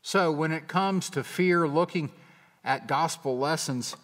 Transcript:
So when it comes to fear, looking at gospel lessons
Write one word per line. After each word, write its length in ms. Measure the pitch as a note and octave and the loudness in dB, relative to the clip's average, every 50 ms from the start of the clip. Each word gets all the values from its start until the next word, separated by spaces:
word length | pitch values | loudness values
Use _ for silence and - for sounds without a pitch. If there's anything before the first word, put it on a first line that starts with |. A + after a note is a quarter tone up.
So 300 | _ - - G3 F3+ E3+ | _ 0 2 2 4 4
when 200 | D#3 D3 D#3 D#3+ | 2 0 0 -2
it 160 | D#3+ D#3+ D3+ - | -2 -4 -6 -2
comes 420 | - F3+ F#3+ G3 F#3+ F#3 - - | -2 0 0 2 0 0 -2 -2
to 120 | - C#3+ B2 | -4 -4 -6
fear, 440 | - - - F3+ F#3 F3+ F3 E3+ D3+ | -4 0 0 2 4 4 4 2 2
looking 440 | C#3+ D#3 F3 E3+ - F#3 D3+ C3+ - - - - - _ - _ _ _ _ | 2 2 0 2 0 -4 -4 -4 -8 -14 -20 -20 -20 _ -20 _ _ _ _
at 240 | - C3+ C3 - A#2 | -2 -2 -2 0 -2
gospel 500 | C#3+ C#3+ D#3+ - - - - C#3 B2+ B2 | 0 0 0 0 -2 -4 -4 -2 -2 0
lessons 580 | C3+ C#3+ D#3+ D#3 - - C3+ B2 A#2 - - - | 0 0 0 0 -2 -4 -4 -4 -6 -8 -10 -14